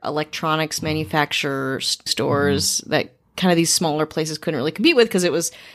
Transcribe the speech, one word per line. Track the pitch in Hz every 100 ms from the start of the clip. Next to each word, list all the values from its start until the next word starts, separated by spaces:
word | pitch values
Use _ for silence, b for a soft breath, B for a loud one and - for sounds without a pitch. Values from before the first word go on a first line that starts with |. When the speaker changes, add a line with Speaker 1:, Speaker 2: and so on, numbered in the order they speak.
Speaker 1:
electronics | - 147 151 - 165 156 156 -
manufacturer | 160 156 156 160 147 - 143 135 135 135
s-, | - - -
stores | - 139 143 143 139 - -
Speaker 2:
Mm-hmm. | -
Speaker 1:
that | 151 - _ _ -
kind | 185
of | 170
these | 165
smaller | - 165 151 156
places | - 160 151
couldn't | - 151
really | 135
compete | 165 254 302
with | 226
'cause | 190
it | 180
was | 151 165 B B